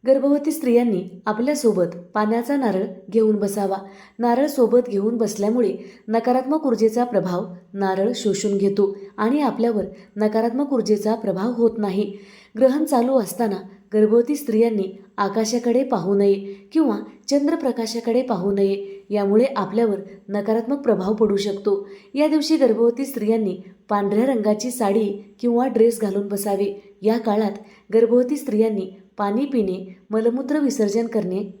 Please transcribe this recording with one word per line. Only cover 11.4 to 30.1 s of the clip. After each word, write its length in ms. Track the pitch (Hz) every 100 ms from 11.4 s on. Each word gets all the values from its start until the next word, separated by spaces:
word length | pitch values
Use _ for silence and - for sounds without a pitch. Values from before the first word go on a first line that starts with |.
| 214
होत 240 | 233 233 220
नाही. 340 | 208 185 202 - - - _ 214
ग्रहण 300 | 262 277 311
चालू 340 | 262 240 269
असताना 380 | 190 - 226 190 - - _
गर्भवती 420 | 214 214 233 240 285
स्त्रियांनी 480 | - 214 233 214 190 - - -
आकाशाकडे 680 | 196 202 220 240 240 233
पाहू 300 | 269 220 170
नये 220 | 196 202 196 196 196 -
किंवा 220 | 320 285 208 - - -
चंद्रप्रकाशाकडे 920 | 285 285 330 269 240 220 226 233 226
पाहू 300 | 254 202 190
नये, 540 | 196 196 196 - - -
यामुळे 360 | 208 196 208 262 -
आपल्यावर 440 | 190 208 226 196 - - -
नकारात्मक 520 | 202 208 220 226 285
प्रभाव 320 | 277 196 185
पडू 220 | 214 214 196
शकतो. 520 | 208 196 - 196 - - -
या 140 | 269 302
दिवशी 300 | 311 285 311
गर्भवती 480 | 254 214 233 240 277
स्त्रियांनी 500 | - 208 226 208 185 - - _
पांढऱ्या 360 | 208 202 208 254
रंगाची 460 | 247 214 208 247
साडी 360 | 247 208 202 202 202 - -
किंवा 280 | 240 240 254
ड्रेस 320 | 220 233 220
घालून 260 | 208 196 202
बसावे. 440 | 202 208 196 202 - - -
या 160 | 202 233
काळात 400 | 226 208 214 202 - - _
गर्भवती 440 | 220 226 247 247 294
स्त्रियांनी 520 | - 214 226 208 185 - - -
पाणी 280 | 202 214 277
पिणे, 320 | 262 196 185 185 - _